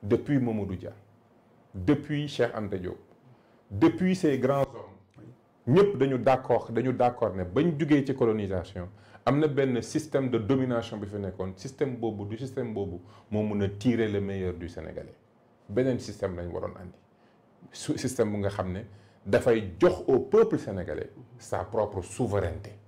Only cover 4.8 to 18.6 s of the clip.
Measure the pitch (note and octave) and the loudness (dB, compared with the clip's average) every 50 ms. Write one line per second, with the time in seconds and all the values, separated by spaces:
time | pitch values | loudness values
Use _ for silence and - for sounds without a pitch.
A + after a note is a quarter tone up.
4.8 | - - - - _ _ _ - - A#2+ - _ _ _ _ _ _ - B2 F3 | -16 -16 -18 -20 _ _ _ -20 -20 -20 -20 _ _ _ _ _ _ 4 6 6
5.8 | G3+ G3+ G3+ B2 C3 C#3 C3+ B2+ A2 C3 C3 B2+ - - B2 A2+ - - A#2+ A2+ | 6 6 6 2 2 2 2 2 4 4 4 4 4 2 2 2 2 0 -2 0
6.8 | B2 C3 B2 - B2 B2 B2 - A#2+ G#2+ F#2 G2 F#2 F2 F2 B2 D#3 F3 E3 C#3+ | 0 0 2 4 2 2 2 2 -2 -2 0 -2 -6 -2 0 2 2 2 2 0
7.8 | D#3+ C#3+ D3+ C#3+ C3 - C3+ C3 B2+ A2+ G#2+ G#2+ G#2 F#2+ G2 F#2 E2 - - F#2 | 2 4 4 4 4 2 0 2 4 2 4 2 0 -2 -2 -4 -4 -6 -8 -10
8.8 | F2 F#2+ - - - - - - _ A#2+ C3+ C#3+ D#3 D3+ C#3 C3+ C#3 C3+ B2 A#2 | -10 -10 -12 -20 -20 -20 -20 -4 _ 2 2 4 4 2 2 2 2 2 2 0
9.8 | A2 - - D#3 D3+ - - D3 C3+ B2+ A#2 A2+ A2 G2 C3+ C3+ C3 B2+ B2 A#2 | -2 -2 -4 -6 -6 0 -2 0 0 2 0 0 2 2 2 2 2 2 0 -2
10.8 | A2+ - - G#2+ G2+ F#2+ G2+ G#2 G2+ F#2+ F#2 F#2+ F#2+ F#2 F#2 - - C3+ B2+ - | -2 -4 -6 -8 -8 -6 -6 -6 -6 -6 -6 -6 -8 -8 -8 -10 -12 -14 -4 -4
11.8 | D3+ C3+ B2 A2+ A2+ A2+ G#2+ G2+ G2+ G2+ A2 A2+ C3+ B2+ - - B2+ A#2+ A2 G#2 | -4 -4 -2 -4 -4 -4 -4 -4 -6 -8 -8 -8 -8 -8 -6 -6 -6 -6 -4 -6
12.8 | G2+ F#2 F2 F2 - - - - - _ G#2+ G#2+ G#2+ G#2+ G#2 G#2 G2+ G2 G2+ G2+ | -6 -6 -6 -10 -14 -16 -20 -20 -14 _ -2 0 0 0 0 0 0 -2 -2 0
13.8 | - B2+ A#2+ A2 A2+ G#2+ G2+ G2+ G2 G2 G2 G2 F#2 F#2 F2+ E2 F2 E2+ - F2 | 0 2 2 4 2 2 0 -2 -2 -2 -4 -4 -4 -4 -4 -6 -8 -10 -10 -10
14.8 | D#2+ D#2+ D#2 - - - - _ _ _ _ _ _ _ _ _ _ _ G#2 A2 | -12 -10 -10 -12 -12 -12 -18 _ _ _ _ _ _ _ _ _ _ _ 0 0
15.8 | C3 C3+ B2 G#2+ G2 - G2+ - - F#2+ F2+ F2 F2 F2 F2 F2 - G2 - - | 2 2 2 0 -4 -8 -8 -4 -4 -4 -4 -4 -8 -6 -6 -6 -6 -6 -8 -10
16.8 | F#2 F2+ - - _ _ _ _ _ _ _ _ _ _ _ _ - - - - | -16 -18 -18 -20 _ _ _ _ _ _ _ _ _ _ _ _ -20 -20 -16 -14
17.8 | - - D3+ - - B2+ B2 - A2+ G#2+ G#2 G#2 G2+ G2+ G2 - | -6 -4 -4 -2 -2 -4 0 0 0 0 0 -2 -2 -2 -2 -2